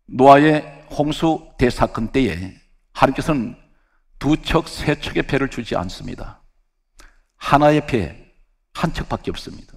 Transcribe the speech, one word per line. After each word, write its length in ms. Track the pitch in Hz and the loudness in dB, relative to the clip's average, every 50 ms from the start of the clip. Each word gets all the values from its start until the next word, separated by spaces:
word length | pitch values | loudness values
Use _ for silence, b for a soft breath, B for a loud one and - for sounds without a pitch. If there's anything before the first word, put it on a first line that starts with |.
| _ | _
노아의 800 | - - 123 131 139 139 143 151 156 151 151 - - - - - - - | -8 0 6 8 8 10 10 8 6 2 2 -2 -8 -16 -20 -20 -8 -6
홍수 540 | - 143 151 147 - 170 160 156 - - - - - | -4 -2 -2 -2 0 0 0 0 -2 -6 -14 -2 0
대사건 520 | 127 120 - - 123 - - 117 113 107 | 0 2 2 0 -2 -2 -2 -6 -6 -2
때에 440 | - 135 127 95 80 87 95 95 - - _ _ _ _ _ _ _ | 0 0 0 0 -2 -6 -10 -12 -14 -20 _ _ _ _ _ _ _
하나님께서는 640 | - 135 135 135 - - 165 151 127 107 82 - - _ _ _ _ _ _ _ _ _ _ _ | 0 2 2 2 -2 -2 -2 -2 -2 -4 -6 -10 -14 _ _ _ _ _ _ _ _ _ _ _
두 180 | - - 139 156 - | -4 0 0 0 0
척, 260 | - - 156 165 165 | 0 0 0 0 -2
세 320 | - - - - 156 151 - | -2 -10 -6 -4 -4 -4 -4
척의 280 | - - - 165 - | -6 -6 -4 -4 -4
배를 220 | - 147 131 135 127 | -2 -2 -2 -2 -4
주지 260 | - - 113 - - | -6 -10 -8 -6 -6
않습니다. 680 | 90 90 95 - - 101 - 85 - - - - _ _ _ _ _ _ _ _ _ _ _ _ b b b b b b b _ | -6 -6 -6 -10 -12 -14 -14 -12 -12 -14 -14 -16 _ _ _ _ _ _ _ _ _ _ _ _ b b b b b b b _
하나의 480 | _ - - 143 139 147 151 151 147 147 | _ 0 2 2 4 6 4 4 2 0
배, 480 | - 135 110 85 71 - - - _ _ _ _ _ _ _ _ _ - | -2 -4 -4 -4 -6 -10 -16 -20 _ _ _ _ _ _ _ _ _ -8
한 180 | - - 165 | -6 -6 -4
척밖에 380 | - - 151 - 123 - - - | -4 -6 -6 -6 -8 -8 -6 -10
없습니다. 440 | - - - - - - - - - | -10 -10 -12 -16 -18 -18 -20 -20 -20